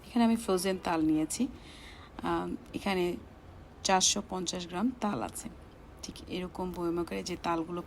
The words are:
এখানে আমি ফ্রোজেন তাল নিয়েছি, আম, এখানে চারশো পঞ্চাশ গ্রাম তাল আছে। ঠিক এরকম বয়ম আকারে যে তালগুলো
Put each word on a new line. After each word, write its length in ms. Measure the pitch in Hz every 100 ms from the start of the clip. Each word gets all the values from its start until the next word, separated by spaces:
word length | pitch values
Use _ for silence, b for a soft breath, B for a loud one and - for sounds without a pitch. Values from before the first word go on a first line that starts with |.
| -
এখানে 180 | 240 226
আমি 100 | 226
ফ্রোজেন 420 | - 185 190 190
তাল 180 | 185 165
নিয়েছি, 460 | 156 156 156 - 247 B B B B B B -
আম, 320 | 175 170 180 - -
এখানে 420 | - 202 185 175 - - - - - - -
চারশো 400 | - 185 - 202 -
পঞ্চাশ 380 | 185 175 185 170
গ্রাম 240 | 180 247 262
তাল 220 | 208 131
আছে। 260 | 104 - - - - - - -
ঠিক 120 | - - -
এরকম 460 | 180 180 180 185 170
বয়ম 240 | 170 170
আকারে 240 | 170 196
যে 140 | 180 165
তালগুলো 400 | 170 165 165 175